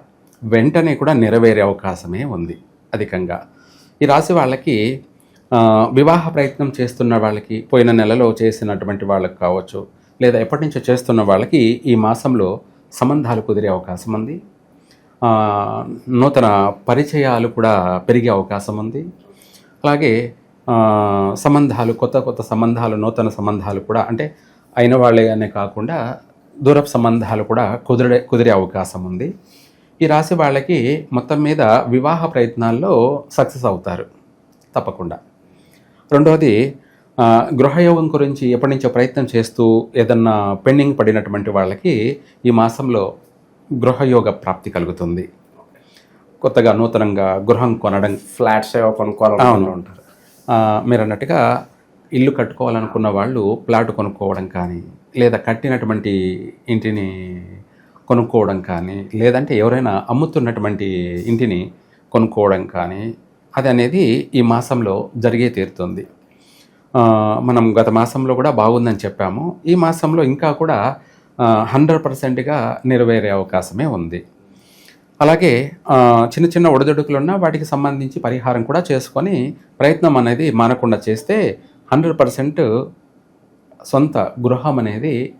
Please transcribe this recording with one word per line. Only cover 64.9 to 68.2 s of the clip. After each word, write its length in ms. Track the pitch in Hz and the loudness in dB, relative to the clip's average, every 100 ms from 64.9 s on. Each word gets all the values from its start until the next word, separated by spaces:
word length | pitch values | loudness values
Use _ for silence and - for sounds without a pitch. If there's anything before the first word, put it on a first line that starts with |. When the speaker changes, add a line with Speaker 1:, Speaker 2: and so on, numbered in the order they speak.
| 98 - 120 | -4 -6 -2
Speaker 1:
జరిగే 320 | 113 113 123 | -2 0 -2
తీరుతుంది. 580 | 113 95 - 90 92 - _ _ _ _ _ _ _ _ 131 | -2 -8 -6 -10 -10 -14 _ _ _ _ _ _ _ _ 2
ఆ, 400 | 117 110 107 110 | 4 4 2 0
మనం 340 | 123 120 113 107 | 0 2 4 4
గత 120 | 113 | 4
మాసంలో 460 | 113 120 135 | 2 0 -2